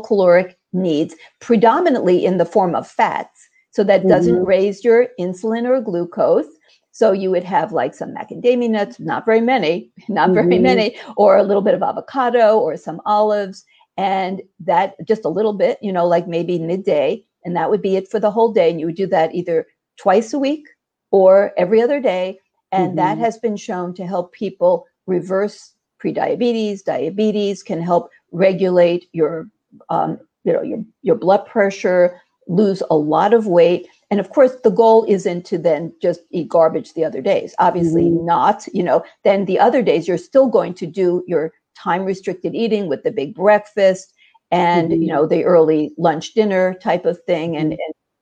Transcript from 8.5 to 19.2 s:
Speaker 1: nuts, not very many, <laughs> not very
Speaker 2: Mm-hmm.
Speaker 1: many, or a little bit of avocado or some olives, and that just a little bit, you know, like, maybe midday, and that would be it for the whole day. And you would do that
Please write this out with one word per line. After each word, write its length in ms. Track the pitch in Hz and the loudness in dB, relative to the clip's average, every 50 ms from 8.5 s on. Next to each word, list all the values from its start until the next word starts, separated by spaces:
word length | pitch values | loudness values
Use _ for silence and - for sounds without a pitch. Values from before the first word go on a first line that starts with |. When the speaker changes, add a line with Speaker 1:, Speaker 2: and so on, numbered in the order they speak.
| 247 247 240 226 | 0 2 0 0
Speaker 1:
nuts, 300 | 220 208 202 202 - - | 0 -2 -2 -4 -8 -10
not 260 | - 160 135 - - | -8 -6 -6 -4 0
very 160 | 226 220 220 | 0 2 2
many, 500 | 226 240 262 247 170 151 170 202 - - _ - | 2 2 0 0 0 0 -2 -4 -8 -14 _ -16
<laughs> 80 | - | -10
not 260 | - 196 151 156 185 185 | -4 0 2 2 4 4
very 260 | 165 165 175 180 - | 2 4 4 4 4
Speaker 2:
Mm-hmm. 40 | - - | 4 4
Speaker 1:
many, 180 | 190 - 214 247 - - - - - | 4 2 0 -2 -4 -8 -16 -8 0
or 200 | - 208 202 190 | 2 4 6 6
a 100 | 208 202 196 | 4 4 2
little 140 | 208 202 196 | 0 0 0
bit 100 | 214 180 | 0 0
of 100 | 190 202 | 0 -2
avocado 760 | - - - - - - 269 254 240 233 240 226 208 220 220 165 | -4 -4 -6 -10 -6 -4 -2 0 0 2 4 4 4 4 2 0
or 120 | 156 151 | -2 -4
some 240 | 170 - 160 156 180 - | -6 -10 -12 -12 -8 -4
olives, 600 | - 208 208 214 214 208 208 202 190 190 - - _ _ _ _ _ _ | 0 0 2 2 0 0 -2 -4 -6 -10 -16 -20 _ _ _ _ _ _
and 440 | - 190 196 190 190 185 185 196 180 - _ _ - 165 | -6 -4 -2 -2 -2 -4 -4 -6 -10 -12 _ _ -8 -4
that 300 | 175 170 175 196 190 - - 165 | 0 0 0 0 -2 -6 -8 -4
just 180 | - 220 214 - | -2 -2 -2 -2
a 40 | 147 165 | -4 -2
little 160 | 185 214 220 208 | -2 -2 -2 0
bit, 240 | 185 175 202 233 - | 0 0 0 -2 -4
you 100 | - 202 190 | -6 -4 -2
know, 140 | 175 175 | 0 0
like, 200 | 175 170 170 170 | 2 2 0 0
maybe 300 | 170 170 170 170 170 180 | -2 -6 -4 -4 -2 -4
midday, 680 | 170 165 165 180 190 196 208 165 147 135 147 202 220 - _ _ _ - | -4 -4 -4 -6 -4 -2 -2 0 0 0 0 -2 -6 -10 _ _ _ -12
and 100 | 180 175 | -8 -6
that 140 | 170 160 143 | -4 -2 -2
would 120 | 214 190 | -2 -2
be 140 | 180 196 190 | -2 -2 -2
it 120 | 190 185 - | -4 -4 -6
for 80 | - 214 | -4 -2
the 120 | 214 208 | -2 -2
whole 200 | 190 233 226 233 | 0 0 0 2
day. 180 | 208 208 170 165 | 2 2 2 2
And 100 | 170 160 | 0 -2
you 60 | 156 | -6
would 140 | 170 160 185 190 | -6 -6 -6 -4
do 40 | |
that 260 | 175 190 170 | -2 0 0